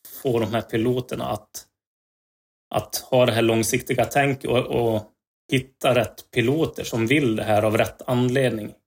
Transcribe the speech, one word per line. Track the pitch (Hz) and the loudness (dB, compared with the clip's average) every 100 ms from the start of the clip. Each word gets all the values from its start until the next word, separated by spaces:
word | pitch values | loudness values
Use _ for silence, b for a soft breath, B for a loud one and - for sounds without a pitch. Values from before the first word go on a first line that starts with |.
| - - | -20 -8
få | 135 117 | -2 0
de | 104 | 0
här | 113 | -4
piloterna | - 120 117 123 123 120 123 | -2 -2 0 -2 -4 -8 -6
att, | 113 - - - _ _ _ _ _ _ _ _ _ _ - | -8 -10 -20 -20 _ _ _ _ _ _ _ _ _ _ -6
att | - - | -4 -10
ha | - 127 123 | 0 4 4
det | |
här | 113 | 4
långsiktiga | 113 113 110 123 - 123 110 | 2 2 0 -2 -2 -2 0
tänk | 143 139 131 | 0 0 -2
och, | - 120 123 | -2 -2 0
och | 131 117 110 - _ _ _ - | -2 0 -2 -4 _ _ _ -4
hitta | 135 - _ 143 127 | -4 -4 _ 2 2
rätt | 104 - - | 0 -8 -6
piloter | 127 113 151 156 - | -2 0 0 -2 -4
som | - 117 113 | -6 -2 2
vill | 151 131 110 | 2 2 0
det | |
här | 110 104 | 2 2
av | 110 113 | 2 2
rätt | 110 - - | 0 -4 -2
anledning. | 123 123 131 131 110 107 - | 0 2 2 0 -2 -8 -14